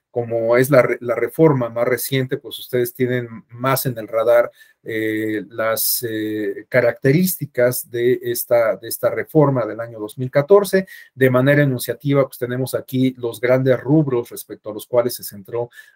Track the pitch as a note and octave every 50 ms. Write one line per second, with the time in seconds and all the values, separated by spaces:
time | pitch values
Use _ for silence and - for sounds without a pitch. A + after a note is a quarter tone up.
0 | _ _ _ B2 A#2 A2+ A#2 A#2 A2+ A2+ A#2+ B2 C3 C3+ C#3+ B2+ A#2+ A#2+ A#2 -
1 | A#2+ A#2+ A2+ A#2 A#2 A#2 - - D#3+ D#3 C#3 B2+ A#2+ A#2 A2+ A#2 A#2+ B2 B2 A2+
2 | - - C3+ C3 C3 B2+ C3 - - F2 - - - - B2+ - - A#2+ - -
3 | B2+ A#2+ B2+ B2 A#2+ A#2 A2+ G2+ - _ A#2+ A#2 B2 C3+ C3+ - - C3+ A#2 A2
4 | G#2+ - A2 A2+ A2+ A#2+ A#2 A#2+ A#2+ - - _ - _ _ _ _ - A2+ A2
5 | A2 A2 A2 G#2+ A2 G#2+ G#2+ G#2 F#2 G2+ A2+ A#2 A2 A2 A2+ G#2+ - - - -
6 | B2 A2+ A2 G#2+ G#2+ G#2+ G#2+ G#2+ G#2 G2 G2 G#2 - _ - B2 A#2+ A#2 A#2 -
7 | - C3+ C#3 F3 F#3 F#3 - - D3+ - _ B2 B2 B2+ A#2+ - - - A#2+ A#2+
8 | A#2+ B2 B2 A#2+ - A#2+ A#2+ A#2+ - - A#2+ A#2+ A2+ A2 F#2+ F#2+ A2+ A2+ - -
9 | - A2+ A2 A2 G2+ - - D#3 D3 C#3 C3+ B2+ A2 G#2+ G#2+ A2+ A#2 A#2+ A#2 G#2+
10 | G#2 G#2+ - C3 B2+ B2+ - C#3+ C#3+ - G3 G3+ G3+ F#3 - F#3+ F#3+ - - -
11 | - _ _ B2 C3 B2+ B2+ B2+ C3 C#3 C#3+ C#3+ D3 C3+ B2+ A#2+ - B2 A#2 -
12 | - C#3 C#3 C#3 C3 - - - B2 A#2+ B2 B2+ C3 - - A2+ - - C3 B2+
13 | C3 C3 B2+ B2 A#2+ A#2 - - B2 A#2+ B2+ C3 C3 C3 B2 A#2+ - C3+ D3+ D#3+
14 | D3+ C3 B2 A#2+ A#2 - G#2 G2 - - G#2 - _ A2 G#2 G#2 - - A#2+ A#2+
15 | A#2 A#2+ - - F#2+ - G#2 G2+ F#2+ - A2 A#2 A#2+ A#2 - - - - _